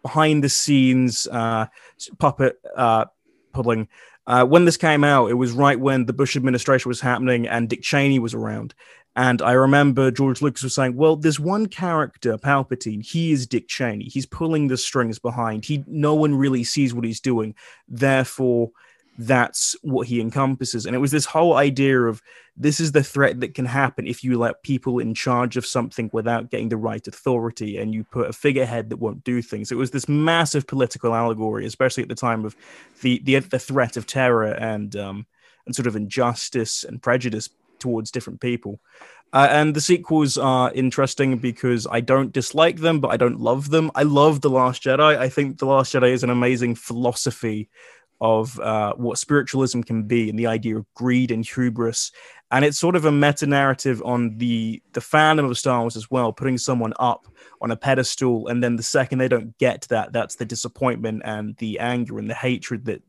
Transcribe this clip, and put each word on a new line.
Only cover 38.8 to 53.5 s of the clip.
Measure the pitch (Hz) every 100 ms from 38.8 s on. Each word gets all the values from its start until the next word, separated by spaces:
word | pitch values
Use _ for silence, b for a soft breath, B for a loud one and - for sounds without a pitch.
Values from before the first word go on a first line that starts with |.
| B B B B _
Uh, | - -
and | 147 151
the | 147
sequels | 143 180 - 160 143 131
are | 135 127 127
interesting | - 131 135 135 - 135 127
because | 123 113 127 120 110
I | 120
don't | 120 131 131
dislike | 135 - 151 165 170
them, | 160 160
but | 135
I | 117
don't | 123 -
love | 117 135 143
them. | 160 160
I | -
love | 147 139 151 143
The | 143
Last | 131 127 123
Jedi. | 135 135 151 143
I | 127
think | 147 143 135
The | 135
Last | 135 131
Jedi | 135 123
is | 127
an | 123
amazing | 123 123 127 120 113
philosophy | - 120 123 120 131 - 117 107 - b b b b _
of, | 113 110 110 120
uh, | 110 110 104
what | 117 117 120
spiritualism | - 147 131 135 131 120
can | 117 113
be | 107 120 110
and | 107
the | 117
idea | 113 110 110
of | 107
greed | - 123 123 123
and | 113
hubris. | 113 - 123 113 113 120 - B B B _
And | 127
it's | 147 143
sort | 170
of | 180
a | 156
meta-narrative | 147 147 143 143